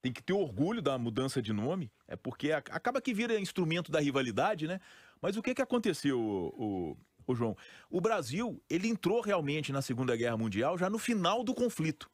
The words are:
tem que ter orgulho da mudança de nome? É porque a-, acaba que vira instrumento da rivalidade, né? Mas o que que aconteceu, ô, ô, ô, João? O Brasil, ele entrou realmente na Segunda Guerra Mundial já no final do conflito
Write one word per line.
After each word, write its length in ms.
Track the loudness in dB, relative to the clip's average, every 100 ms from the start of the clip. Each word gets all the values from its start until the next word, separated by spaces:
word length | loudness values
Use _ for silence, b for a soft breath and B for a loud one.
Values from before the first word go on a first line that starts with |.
tem 100 | -4
que 100 | -6
ter 120 | 0
orgulho 480 | 0 0 2 2 2
da 140 | 0 0
mudança 440 | 0 0 0 -2
de 100 | -2
nome? 380 | -2 0 -2 -6 _ -14
É 100 | -10
porque 360 | -8 -4 0
a-, 60 | 0
acaba 420 | -2 -2 0 0
que 120 | -2
vira 260 | -2 0 0
instrumento 500 | 0 0 0 0 0
da 80 | 2
rivalidade, 680 | 2 2 0 2 0 0 -4
né? 140 | -6 B B B B
Mas 160 | -4 -2
o 60 |
que 100 | -2
que 80 | -2
aconteceu, 600 | 0 2 0 0 0 2
ô, 340 | 0 0 -2 -4
ô, 400 | -4 -2 -4 -8 -18 _ -4
ô, 80 |
João? 220 | 0 0 -4 B B B
O 100 | 0
Brasil, 600 | 2 0 0 -2 -4 -6 _
ele 160 | 0 2
entrou 340 | 2 2 2
realmente 520 | 2 0 2 -2 -2
na 100 | -4
Segunda 320 | -2 0 2
Guerra 220 | 2 2 2
Mundial 420 | 0 2 0 2
já 100 | 0
no 80 | 0
final 460 | 0 2 2 2
do 100 | 0
conflito 560 | 0 0 2 -2 -2 -14